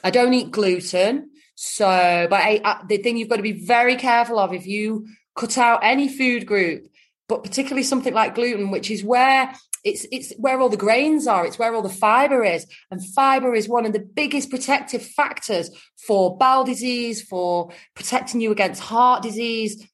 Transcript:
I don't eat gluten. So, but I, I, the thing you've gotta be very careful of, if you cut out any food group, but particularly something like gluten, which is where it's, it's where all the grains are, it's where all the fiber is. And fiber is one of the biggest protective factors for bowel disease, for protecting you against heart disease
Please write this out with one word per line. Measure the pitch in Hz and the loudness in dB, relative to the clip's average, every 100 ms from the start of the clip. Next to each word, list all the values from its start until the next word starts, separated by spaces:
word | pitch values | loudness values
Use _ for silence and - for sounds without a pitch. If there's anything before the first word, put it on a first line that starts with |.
I | 185 | 0
don't | 233 247 | 2 4
eat | 254 175 | 2 0
gluten. | 180 202 180 - 180 196 277 302 _ _ | -2 0 0 -2 0 0 0 -8 _ _
So, | - - - 202 185 180 175 170 | -14 -10 0 2 4 4 2 2
but | 196 | 2
I, | 175 214 | 2 2
I, | 214 208 190 | 0 -4 -2
the | 202 | -2
thing | 214 233 | 0 -2
you've | 220 | -2
gotta | 226 | -2
be | 208 190 | -2 -4
very | 170 240 247 | 0 2 4
careful | 254 254 233 240 233 | 2 2 2 2 0
of, | 190 | 0
if | 180 185 | -2 -6
you | 202 214 220 214 - _ - | -4 -4 -4 -10 -20 _ -10
cut | 226 254 | -4 2
out | 240 233 | 4 4
any | 214 262 277 | 4 2 0
food | - 262 240 | 0 -2 -2
group, | - 208 175 151 - _ _ _ - | -2 0 0 -4 -12 _ _ _ -6
but | 220 | -6
particularly | 196 - 269 269 | -4 -4 -2 -2
something | 262 262 254 | -2 -2 0
like | 220 220 | 0 0
gluten, | - 240 214 196 | 0 -2 -2 -4
which | 196 190 | -4 -4
is | 208 | -6
where | 196 247 262 269 262 - _ - | 0 2 4 4 0 -6 _ -8
it's, | 208 214 - | -6 -6 -8
it's | 254 - - | -10 -10 -4
where | 254 262 | -2 2
all | 247 | 0
the | 208 | 0
grains | 202 233 294 311 240 | 2 2 2 0 2
are, | 196 170 | 0 0
it's | - | -2
where | 226 | -2
all | 226 | -2
the | 190 | -6
fiber | 190 214 233 285 269 | 0 2 4 4 2
is. | 208 165 - - - | 2 -2 -6 -20 -14
And | 190 185 | -14 -6
fiber | - 269 269 254 | 2 4 4 2
is | 233 208 | 0 0
one | 240 | 0
of | 226 | 0
the | 214 | -4
biggest | - - 294 285 277 | -6 -4 -2 -2 -4
protective | 254 254 269 269 240 | -6 -2 -2 -2 -10
factors | - - 294 - - 190 170 - - _ - | -8 -2 -2 -4 -4 -4 -4 -12 -20 _ 0
for | 202 185 185 | 2 2 4
bowel | 262 262 | 4 4
disease, | 254 247 247 240 233 214 | 2 -2 -2 -2 -4 -6
for | - 185 180 175 175 - - | -8 -4 -2 -2 -4 -12 -20
protecting | - - 247 247 247 | -14 -4 -4 -2 -2
you | 226 | 0
against | 214 190 185 | 0 0 -2
heart | - 226 247 247 | -4 2 4 4
disease | 220 208 233 226 214 202 - | -2 -6 -4 -4 -4 -8 -20